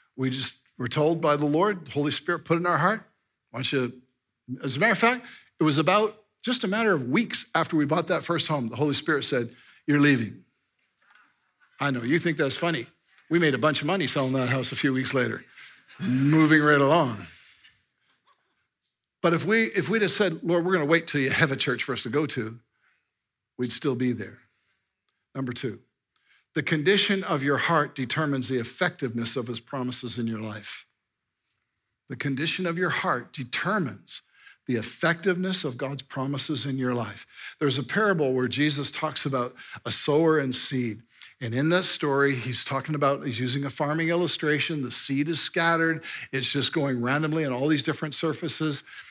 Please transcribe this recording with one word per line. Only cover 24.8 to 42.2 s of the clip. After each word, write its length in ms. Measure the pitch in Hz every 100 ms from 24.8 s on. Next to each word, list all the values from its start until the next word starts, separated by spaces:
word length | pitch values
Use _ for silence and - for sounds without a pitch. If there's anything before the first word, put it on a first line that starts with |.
| _ _ _ _ _
Number 200 | 135 127
two, 280 | 110 120 98 _ _ _ _ _ _ _
the 80 | 156
condition 600 | 147 156 151 202 - 196
of 220 | 180 147
your 140 | 143 135
heart 360 | - 165 147
determines 540 | - 120 160 151 135 123
the 100 | 127
effectiveness 800 | 117 - 175 - 127 117 117 135
of 100 | 120
his 140 | 113
promises 580 | - 135 123 123 120 120
in 80 | 113
your 140 | 110
life. 460 | 110 104 101 - - _ _ _ _ _ _ _ _ _ _ _ -
The 80 | 127
condition 500 | 143 135 160 - 180
of 100 | 165
your 140 | 175
heart 420 | - 190 127 120
determines 920 | - 117 - 175 214 135 101 - - _ _ - - -
the 80 |
effectiveness 880 | 117 110 - 165 170 190 180 185 185
of 160 | 143 123
God's 240 | 135 139
promises 640 | - 139 135 139 - 135 139
in 120 | 131
your 160 | 127
life. 320 | 120 107 92 - - - -
There's 180 | 147 127
a 60 |
parable 480 | 123 202 214 165 135
where 160 | 131 123
Jesus 420 | 127 151 139 120
talks 340 | - 156 123
about 300 | 143 131 123 - - -
a 80 | 123
sower 460 | - 156 147 165 156
and 140 | 135
seed. 500 | 120 - 135 117 104 - - - -
And 140 | 120
in 140 | 123 156
that 160 | 180
story, 500 | 170 - 147 139